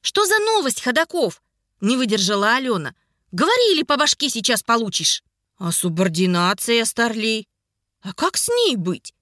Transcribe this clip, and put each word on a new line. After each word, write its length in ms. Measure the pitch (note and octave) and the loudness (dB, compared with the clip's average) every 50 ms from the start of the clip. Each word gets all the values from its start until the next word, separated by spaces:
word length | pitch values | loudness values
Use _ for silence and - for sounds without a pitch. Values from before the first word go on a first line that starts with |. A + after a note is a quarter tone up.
"Что 240 | - - - G4 G#4 | -8 -4 -2 0 0
за 120 | F#4 G#4+ G#4+ | 2 2 2
новость, 440 | G#4 A4 A4+ G#4+ D4 C4+ - - | 2 2 0 2 0 0 -4 -2
Ходаков?" 600 | - B3+ A#3+ D4+ E4 - - F4 C#4 F#3+ - - _ _ _ _ _ _ _ _ | -4 -2 0 0 0 0 0 -2 -2 -2 -2 -8 _ _ _ _ _ _ _ _
Не 140 | F#3+ G3+ B3+ | -2 0 0
выдержала 580 | B3+ B3+ A3 G#3+ G#3+ F#3+ F3+ G#3 G3+ G3+ G#3+ A#3 | 0 0 0 0 0 0 0 0 0 2 2 2
Алена. 380 | B3+ C4+ B3+ A3+ F3+ D3+ C3 - _ _ _ _ _ _ _ | 0 0 -2 -2 -2 -4 -8 -12 _ _ _ _ _ _ _
"Говори, 400 | - F3+ C4+ - A#4 B4+ B4 A4 | -2 0 2 2 4 4 4 2
или 100 | F#4 D4+ | 2 0
по 140 | C#4 - C#4+ | 0 0 0
башке 340 | C4 D4 D4 - _ D4 C#4 | 0 2 0 0 _ -2 -4
сейчас 320 | - A#3 G3+ - A#3+ G#3 | -4 -4 -2 0 -2 -2
получишь". 600 | - - A3+ A#3 A#3 G3+ - - D#3+ - - - _ _ _ _ _ _ _ _ | 0 0 0 0 0 -2 -4 -2 -2 -2 -2 -2 _ _ _ _ _ _ _ _
"А 140 | F#3+ E3+ | -6 -4
субординация, 1120 | E3 - - F3+ D#3+ E3 F#3+ G3 D#3+ E3+ F#3 F3+ F3+ F3 F3 F3+ G3+ - - - A#3 A#3 A3+ | -2 0 0 0 0 2 0 0 2 2 2 2 2 2 2 2 0 0 0 0 2 2 2
старлей? 640 | A3 - - A#3 A#3 A3 A3+ G#3+ A3 A3 A3 A3 _ _ _ _ _ _ _ _ _ _ _ | 0 0 0 -2 -2 0 -2 -2 -2 -2 -2 -6 _ _ _ _ _ _ _ _ _ _ _
А 140 | _ F#3+ F3+ | _ -10 -4
как 220 | - D4 F#4 - | -2 -2 0 0
с 120 | - - - | -2 -2 0
ней 280 | A#4 A#4+ A#4+ G4 C4 | 0 2 2 2 0
быть?" 380 | G#3 E3 F3+ F3 - _ - _ _ | 0 -2 -4 -4 -6 _ -18 _ _